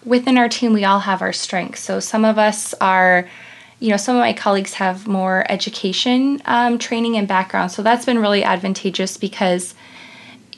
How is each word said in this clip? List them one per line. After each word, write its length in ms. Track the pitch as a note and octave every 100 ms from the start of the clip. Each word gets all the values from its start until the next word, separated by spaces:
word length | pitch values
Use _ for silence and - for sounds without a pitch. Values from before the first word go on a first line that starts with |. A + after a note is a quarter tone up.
within 320 | A#3 B3 B3+ B3+
our 100 | A#3+
team, 240 | - A#3+
we 100 | G#3+
all 160 | G3 G3
have 220 | G3 F#3
our 100 | F#3
strengths. 480 | F3+ - F#3+ - -
So 180 | - G3
some 260 | - A3
of 140 | A3 G#3+
us 340 | G#3+ G#3+ -
are, 540 | - G3 F#3+ F#3 F3+ F3+ - - - - -
you 80 | A3+
know, 60 | G3+
some 180 | A3+
of 60 | B3
my 120 | A#3
colleagues 420 | A3 - G3 G3
have 340 | - F#3+ F#3 G#3+
more 360 | F#3+ F#3 F#3 -
education, 920 | F#3+ - - G3 G3 B3+ B3 C4+ C#4+
um, 340 | - A#3+ A#3+ A#3
training 380 | - A#3+ A#3 A3+
and 100 | G3+
background. 460 | F#3+ F#3+ G3 F#3
So 100 | -
that's 220 | G#3+ B3 B3
been 120 | A#3+
really 240 | G#3 G3+
advantageous 720 | - F#3+ F#3+ F#3+ G3 F3+ F#3+ -
because, 580 | G3 - F#3+ F3+ - - - - - - - - -